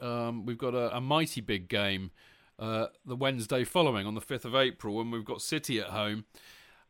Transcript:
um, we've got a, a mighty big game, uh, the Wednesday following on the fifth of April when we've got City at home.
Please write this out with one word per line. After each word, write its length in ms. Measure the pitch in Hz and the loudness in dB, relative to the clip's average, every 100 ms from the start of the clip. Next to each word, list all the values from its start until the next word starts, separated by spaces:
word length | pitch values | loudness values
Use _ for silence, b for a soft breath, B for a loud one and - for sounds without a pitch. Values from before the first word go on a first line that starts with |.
um, 440 | 123 120 117 117 107 | -4 -2 -2 -4 -4
we've 120 | 117 | -2
got 160 | 127 | 0
a, 220 | 123 120 127 | 0 0 0
a 40 | |
mighty 400 | 131 151 160 - | 2 2 2 -2
big 280 | 107 101 87 | -2 -2 0
game, 420 | 107 101 95 95 - - - _ - | 0 2 0 -4 -12 -20 -20 _ -8
uh, 280 | 110 110 113 - | -4 -2 -2 -6
the 120 | - 123 | -8 0
Wednesday 480 | 135 127 107 131 | 0 0 0 0
following 420 | 127 180 156 110 101 | 2 4 4 4 0
on 80 | |
the 60 | 107 | -4
fifth 240 | - 131 | -4 -6
of 100 | 120 | 0
April 420 | 131 131 - 110 107 | 4 4 2 -2 -2
when 140 | 117 | -2
we've 140 | 117 | -4
got 180 | 104 - | -6 -6
City 360 | - 156 - 113 | -2 -2 0 -2
at 80 | 92 | 0
home. 360 | 104 104 107 - b b b b b | -2 -2 -2 -8 b b b b b